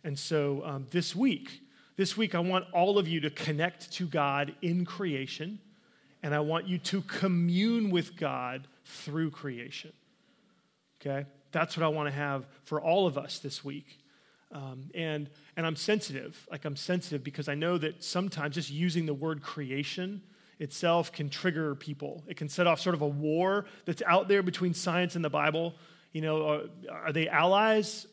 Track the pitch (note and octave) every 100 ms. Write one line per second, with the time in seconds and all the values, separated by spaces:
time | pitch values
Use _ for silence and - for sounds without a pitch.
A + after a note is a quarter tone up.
0 | D#3+ C#3 - D#3 C#3+ C#3 D#3+ C#3 C3+ F3
1 | F3 F3+ C4 E3 - - - _ _ -
2 | F#3+ - A3 F3 F3 F#3 F3+ F3 F#3 G3+
3 | E3 E3 D3+ C#3+ D#3 D3+ E3+ - - -
4 | F3 D#3 C#3+ C#3+ C#3+ - F3 F3 F3 -
5 | F#3+ C#3 C3 - D#3+ G#3 - _ _ _
6 | _ _ D3+ D3 D3+ E3 F#3 F3+ - G3
7 | - - F#3+ F3 E3+ F3 A3 A#3 G#3+ F3+
8 | D#3+ - D3 C3 B2 C3 C3+ _ - -
9 | - D3+ D#3+ - C#3+ A#2+ A#2+ - D#3 -
10 | _ _ _ _ _ _ _ _ _ _
11 | C#3+ C#3 C#3 - _ E3 E3 - D#3+ D3+
12 | D3 C#3 D3 C#3 C3 - - D3+ D#3+ F3+
13 | F#3 C#3 C3 - C#3+ - C#3 C#3+ - -
14 | _ _ _ _ _ D3 C3+ C3 C#3+ F3
15 | D#3+ D3+ C#3+ - - - E3 D#3+ - G#3+
16 | - C3+ - - - D3 D#3 C#3 - F3+
17 | - D3 B2+ C#3+ D3 C#3+ E3 F3 D3+ -
18 | - F3+ G3 E3 D3 C#3+ D3 C#3+ F3+ E3
19 | D#3+ C#3 D#3 D#3 - - C3+ C3+ C#3+ -
20 | F#3 G3+ - - _ - D3 - F3 E3+
21 | E3 - D3 - F#3 D#3+ D#3 C#3 - C#3+
22 | C#3+ E3+ - - D3+ - F3 D#3+ F#3 E3+
23 | D3 C#3+ D3+ D#3 F#3 G3+ G3+ - - F3
24 | G3 F3+ F#3 G3+ F3+ F3 F3+ E3 F#3 E3+
25 | F3+ E3+ D#3 D3+ D3+ D#3+ E3+ E3 - -
26 | _ D#3+ D#3 D#3 D3+ D3+ - - - -
27 | D#3+ D3+ D#3+ C#3+ E3+ G3 A3 A3 G#3 -
28 | -